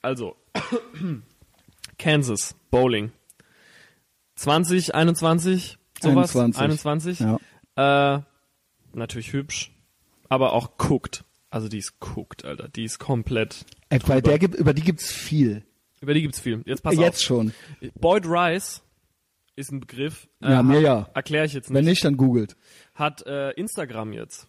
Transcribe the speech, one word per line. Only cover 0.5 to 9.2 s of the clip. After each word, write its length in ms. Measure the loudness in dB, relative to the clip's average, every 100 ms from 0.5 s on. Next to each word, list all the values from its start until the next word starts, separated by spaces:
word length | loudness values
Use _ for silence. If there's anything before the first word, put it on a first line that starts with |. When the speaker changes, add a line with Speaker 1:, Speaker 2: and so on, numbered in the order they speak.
Speaker 1:
<clears throat> 640 | -10 -4 -6 -6 -10 -8 -8 -12 _ _ _ _ _ -20 -6
Kansas, 580 | 0 2 2 -2 -6 -10 0
Bowling. 420 | 2 4 2 -4 -10 _ _ _ _ _ -20 _ _ _ _ _ -6
Zwanzig, 600 | 0 2 2 0 0 2
einundzwanzig, 800 | 2 2 2 2 2 0 -2 -16 _ -4
sowas? 360 | 2 4 4 2
Speaker 2:
Einundzwanzig. 260 | 2 2
Speaker 1:
Einundzwanzig. 580 | 0 0 -2 -2 -4 -2
Speaker 2:
Ja. 960 | 0 0 -4 _ _ 0 2 4 2 0
Speaker 1:
Äh, 40 | -4 _ _ _ _ _ _
natürlich 400 | -10 -10 -10